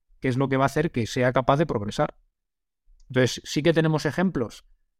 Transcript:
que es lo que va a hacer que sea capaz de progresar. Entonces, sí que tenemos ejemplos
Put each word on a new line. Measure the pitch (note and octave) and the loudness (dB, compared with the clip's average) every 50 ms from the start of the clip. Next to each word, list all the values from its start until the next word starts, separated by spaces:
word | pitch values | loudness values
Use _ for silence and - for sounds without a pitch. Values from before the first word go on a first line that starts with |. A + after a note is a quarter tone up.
| _ _ _ _ | _ _ _ _
que | - C3 | -4 -2
es | A#2+ B2+ | 0 0
lo | C#3 C3+ | 0 0
que | C3+ | 2
va | C3 C3+ | 2 2
a | |
hacer | C#3 - D3+ D#3 E3+ | 2 2 0 -2 -2
que | - B2 A2 | -2 -4 -4
sea | - - C3 B2 B2+ B2+ | -4 -2 0 0 2 2
capaz | C3+ B2+ - C#3 C#3+ | 0 2 2 2 2
de | E3+ | 2
progresar. | - - A2+ G#2 G#2 - - D3+ - - _ _ _ _ _ _ _ _ _ _ _ _ _ _ _ - _ - - | 0 -2 -6 -6 -6 -2 -2 -2 -4 -4 _ _ _ _ _ _ _ _ _ _ _ _ _ _ _ -20 _ -14 -4
Entonces, | C3 B2+ C3 A#2+ - - - | 0 2 2 2 2 -4 -10
sí | - - D#3 C#3+ | -6 -4 0 2
que | E3+ D#3 | 2 2
tenemos | E3 D#3+ D#3+ D#3 D3 - | 4 2 2 2 0 -2
ejemplos | D3+ - - F3+ F#3+ D3+ D3 A#2 G#2 - - - _ - _ _ _ _ _ | -2 -2 0 -2 0 0 -2 -4 -6 -8 -16 -20 _ -20 _ _ _ _ _